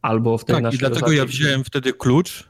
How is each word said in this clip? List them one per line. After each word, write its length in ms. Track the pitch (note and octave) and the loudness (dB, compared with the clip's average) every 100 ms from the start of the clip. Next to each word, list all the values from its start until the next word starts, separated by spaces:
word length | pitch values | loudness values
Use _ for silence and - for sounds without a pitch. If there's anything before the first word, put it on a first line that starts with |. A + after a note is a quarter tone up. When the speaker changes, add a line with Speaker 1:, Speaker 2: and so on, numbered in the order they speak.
Speaker 1:
Albo 360 | - A2+ A#2 A2+ | 0 0 2 -2
w 60 | |
tej 100 | - | 0
Speaker 2:
Tak, 60 | A#2 | 0
i 40 | |
Speaker 1:
naszej 140 | A#2 B2 | 0 0
Speaker 2:
dlatego 340 | C3+ A#2+ E3+ | -2 0 2
ja 100 | D3+ | 2
Speaker 1:
ostatniej 40 | B2+ B2+ | 0 -2
Speaker 2:
wziąłem 240 | D3 C3+ | 0 0
wtedy 280 | B2+ C#3 C3 | -2 -2 -4
klucz 560 | - B2 C3 F#3 - | -2 2 2 2 -8